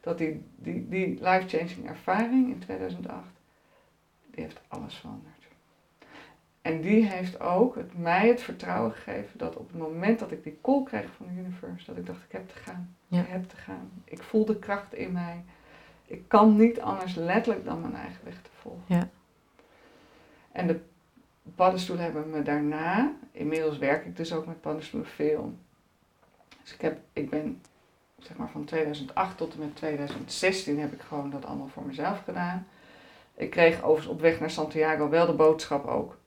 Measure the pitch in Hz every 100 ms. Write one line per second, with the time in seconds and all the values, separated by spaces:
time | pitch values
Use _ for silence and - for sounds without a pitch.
0 | - 165 160 156 - - - 180 - 190
1 | 185 - 185 185 185 - 175 - - -
2 | - 196 233 262 254 214 180 190 185 180
3 | 180 185 185 - _ _ _ _ _ _
4 | _ _ _ - - - _ - - -
5 | - - - - - _ _ _ _ _
6 | - - - - _ _ - 160 160 214
7 | 220 185 180 180 - 180 247 - - 175
8 | 170 180 220 247 - - 180 180 226 214
9 | - - 208 - - - - 170 160 165
10 | 190 226 202 - - 147 - 277 269 214
11 | 180 - 185 180 185 180 180 175 - 180
12 | 180 180 - 190 190 - - 180 180 -
13 | _ 175 180 185 185 - - 185 185 185
14 | - - - 220 214 214 - 202 - -
15 | - 180 175 170 180 - - - - -
16 | _ - - 220 220 208 226 233 - 196
17 | 185 180 170 202 233 196 - 165 165 -
18 | - 180 - 180 - - - 175 180 175
19 | 175 - _ _ _ _ _ - - -
20 | - - - - _ - 175 165 - _
21 | _ _ _ _ - - 185 185 180 175
22 | 170 151 156 156 143 147 147 151 165 196
23 | 285 - - - 151 160 156 143 139 147
24 | 175 175 165 165 165 165 156 156 - 151
25 | - - 151 151 - - - _ _ _
26 | _ _ _ _ _ - - - 160 160
27 | - - 139 147 151 - - _ _ _
28 | _ _ - 156 151 151 147 160 151 147
29 | 135 - 185 - 160 - 151 - 156 147
30 | 143 - - - 185 190 - 147 143 -
31 | - 147 143 139 - - 139 - - -
32 | 165 196 - 180 175 180 - - - -
33 | - - - - 151 - 170 160 - 156
34 | - - 165 165 156 - 151 160 156 156
35 | 147 165 170 151 156 160 - 143 - -
36 | - -